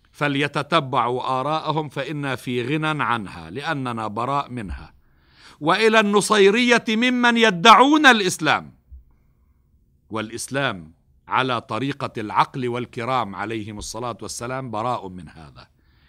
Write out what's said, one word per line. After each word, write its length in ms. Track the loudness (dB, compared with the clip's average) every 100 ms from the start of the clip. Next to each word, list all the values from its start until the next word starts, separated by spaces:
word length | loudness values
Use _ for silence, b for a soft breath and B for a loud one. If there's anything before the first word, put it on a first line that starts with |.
| _
فليتتبعوا 1300 | -4 -2 0 -2 -4 -2 -2 0 -2 0 -2 -2 -4
آراءهم 500 | -2 -4 -2 -4 -4
فإنا 460 | -8 -8 -6 -6 -6
في 280 | -4 -4
غنى 400 | -2 -2 -2 -2
عنها 460 | -2 -2 -6 -14 -14
لأننا 580 | -10 -6 -6 -6 -6 -6
براء 420 | -6 -4 -4 -6
منها، 440 | -10 -10 -12 -14 _ b b b b b b
وإلى 400 | 0 2 4 4
النصيرية 880 | 4 2 2 4 6 6 4 2 2
ممن 480 | 0 0 2 2 4
يدعون 680 | 4 4 8 8 8 6 6
الإسلام، 720 | 6 2 0 0 0 -2 -16 _ -20 -20 _ _ _ _ _ _ _ _ _ _
والإسلام 840 | -8 -8 -10 -8 -4 -2 -4 -12 _ _ _ -4
على 340 | 0 0 -2
طريقة 500 | -4 -6 -4 -6 -8 -8
العقل 500 | -2 0 0 -2 -6
والكرام 680 | -4 -8 -8 -4 -2 -4 -6
عليهم 420 | -8 -8 -8 -12
الصلاة 400 | -12 -10 -10 -10
والسلام 500 | -12 -12 -10 -10 -8
براء 380 | -6 -4 -4 -8
من 200 | -14 -18
هذا، 380 | -20 -20 -20 -20 _ _ _